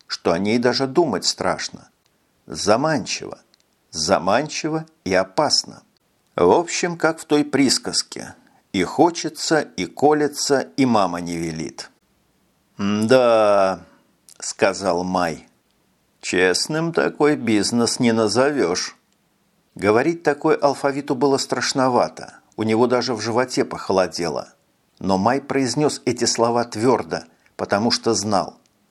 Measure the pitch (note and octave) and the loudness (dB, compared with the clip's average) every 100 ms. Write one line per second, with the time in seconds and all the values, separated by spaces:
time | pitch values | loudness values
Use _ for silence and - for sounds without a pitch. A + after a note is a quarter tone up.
0 | _ - - F2 G2+ A#2 A#2+ A#2 C3+ C3+ | _ -6 -2 0 2 2 2 0 -2 0
1 | E3+ F#2 - - F2+ D#2+ - - - _ | 0 0 -4 -4 -4 -4 -6 -14 -20 _
2 | _ _ _ _ - D2+ F#2+ A2 D#3 D3+ | _ _ _ _ -16 -8 2 2 2 -2
3 | F2 - - - _ _ _ _ _ F2 | -4 -8 -10 -16 _ _ _ _ _ -8
4 | E2 F2+ F2 A2 D#3 - D#3 D#3+ D#3+ _ | 0 0 2 0 0 -6 -6 -6 -8 _
5 | - F#2 F#2+ - D3 - - - _ _ | -2 0 0 0 0 0 -4 -14 _ _
6 | _ _ _ - F2 B2 E3+ - F3+ E3+ | _ _ _ 2 4 4 2 -4 -4 0
7 | D#3+ D#3+ - D3 D3 B2+ C3+ - G2 F2 | -2 -2 -2 0 0 2 2 0 -2 -6
8 | - - - - _ _ _ G2 F2 - | -6 -10 -16 -18 _ _ _ -4 -4 2
9 | E3 E3+ E3 - - D#3+ C3+ - F#2 - | 2 2 -10 -8 0 0 0 -6 -8 0
10 | C#3 D3+ D3 D3 - C#3 - - C3 A2+ | 2 2 0 -4 -2 0 -2 0 2 2
11 | F#2+ E2+ E2+ E2+ E2 D#2+ D2+ - - _ | 0 -2 -6 -6 -6 -6 -10 -10 -20 _
12 | _ _ _ _ _ _ _ _ G2+ G#2 | _ _ _ _ _ _ _ _ -4 -2
13 | A2 C3 A#2+ A2+ G#2+ G2+ F#2+ F#2 F2 _ | 4 4 6 4 4 4 2 0 -8 _
14 | _ _ _ - - - G#2 F2+ F#2+ F2 | _ _ _ -14 -14 0 0 0 -2 -2
15 | F#2 F#2 F2 D2 - _ _ _ _ _ | 0 0 -2 -4 -14 _ _ _ _ _
16 | _ _ - F#2 F#2 F#2 - D#3 E3 E3 | _ _ -6 2 2 2 -2 -4 -2 0
17 | - - D3 D3 A#2 G#2+ F#2+ A#2+ A#2 - | -2 2 0 2 0 0 0 0 0 0
18 | B2 A2+ A2 G#2 C3+ D3 F2+ F2+ - - | 0 2 2 2 2 2 0 -2 -6 -14
19 | _ _ _ _ _ _ _ - F#2+ G#2+ | _ _ _ _ _ _ _ -4 2 4
20 | D3 E3+ - C#3+ D#3+ D3+ C#3+ C3 C#3+ C3+ | 2 0 -2 0 0 2 2 0 -2 -4
21 | C#3+ C3+ C#3 C3+ - B2 A#2+ C3+ C3 B2 | -4 0 2 0 -2 -4 -2 0 2 2
22 | D#2+ - - - _ - G#2+ A2 B2 B2 | 0 -4 -18 -20 _ -6 0 2 2 2
23 | A#2+ A#2 G#2+ A#2 B2+ - A#2+ E2 - F#2+ | -2 -6 -2 -2 -2 -2 -4 -4 -2 0
24 | F2+ D#2+ E2+ C2+ - _ _ _ _ _ | 0 -2 -6 -6 -10 _ _ _ _ _
25 | F#2 F#2+ G2+ C#3 C#3 C#3 C3 A#2+ D3+ - | -2 0 2 0 -2 -2 -2 0 -2 0
26 | - B2 A#2 - A#2 A#2+ A#2 A2 A#2+ A2+ | -4 -2 -2 0 0 0 -4 -2 0 0
27 | G#2+ - - _ _ _ - - A#2 - | 0 -8 -8 _ _ _ -2 0 0 -2
28 | - A3 G2+ G2+ D#2 - _ _ _ | -2 -2 0 -2 -2 -8 _ _ _